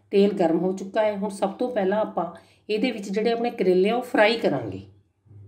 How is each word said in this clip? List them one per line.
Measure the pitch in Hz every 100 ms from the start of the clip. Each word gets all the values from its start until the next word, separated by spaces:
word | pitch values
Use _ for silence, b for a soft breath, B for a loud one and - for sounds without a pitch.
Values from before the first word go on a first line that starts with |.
| _
ਤੇਲ | 202 202
ਗਰਮ | 190 160 170
ਹੋ | 185
ਚੁੱਕਾ | 190 190 220
ਹੈ। | 214 202
ਹੁਣ | 208
ਸਭ | - 190
ਤੋਂ | - 247
ਪਹਿਲਾਂ | 220 190 214
ਆਪਾਂ | 196 185 170 B B B -
ਇਹਦੇ | 214 262
ਵਿੱਚ | 214 196
ਜਿਹੜੇ | 202 233
ਆਪਣੇ | 226 240
ਕਰੇਲੇ | - 185 185 196
ਆ | 240
ਉਹ |
ਫਰਾਈ | - - 214 233
ਕਰਾਂਗੇ। | 185 139 107 95 - _ _ _ _ 101